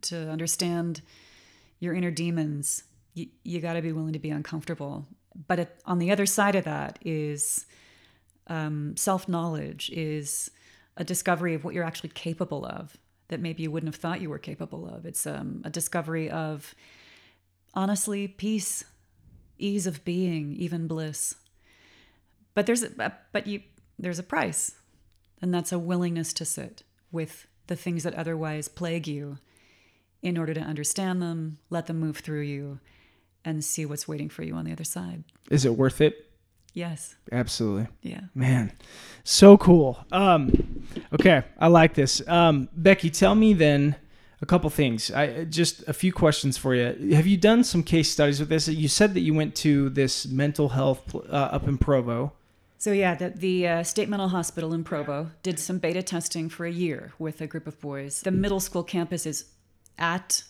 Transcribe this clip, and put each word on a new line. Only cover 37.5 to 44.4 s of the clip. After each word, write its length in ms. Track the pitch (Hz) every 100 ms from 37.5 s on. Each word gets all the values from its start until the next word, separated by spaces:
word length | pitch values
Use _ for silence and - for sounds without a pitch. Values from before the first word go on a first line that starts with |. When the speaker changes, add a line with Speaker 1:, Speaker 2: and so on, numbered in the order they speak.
| - 113 101 113 -
Speaker 1:
Yeah. 180 | - 175 190
Speaker 2:
Man, 380 | 135 127 127 104 - - - - -
so 320 | - - 196 202
cool. 480 | - 175 139 123 -
Um, 720 | 180 196 170 135 - - - - - -
okay, 300 | - 190 156 - -
I 80 | 165
like 280 | 170 160
this. 320 | - 135 - 143
Um, 400 | 175 170 147 127
Becky, 380 | 165 170 190 170
tell 240 | - 190
me 200 | 208 220
then 420 | 196 151 143 143 143 - - - _